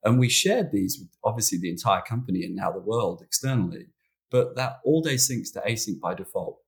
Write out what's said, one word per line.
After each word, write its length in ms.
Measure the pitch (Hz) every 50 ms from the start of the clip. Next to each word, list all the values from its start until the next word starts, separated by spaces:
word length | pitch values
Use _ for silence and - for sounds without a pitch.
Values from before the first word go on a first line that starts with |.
| -
And 160 | 110 117 127
we 80 | 127 120
shared 420 | - - - 185 214 254 202 -
these 260 | - 101 95 - -
with, 120 | - - - _ _ -
obviously, 340 | 104 110 117 107 - - 87
the 120 | 87 87
entire 320 | 85 87 - 117 98 90 -
company 420 | - 113 120 127 - 95 92 87
and 100 | 87 92
now 160 | 95 101 90
the 80 | - 95
world 420 | 90 104 95 - 107 90 - -
externally. 640 | - _ - - - 165 135 120 95 87 82 - - - _ _ _ _ _ _ _ _
But 240 | - 123 120 - -
that 240 | - 131 - - - _
all 180 | 131 151 160 160
day 140 | 156 135
syncs 360 | 127 - - 131 117 - - -
to 80 | - - 104
async 300 | 117 110 - 107 92 -
by 140 | - 87 90
default 460 | 87 95 - - 95 87 - - _ _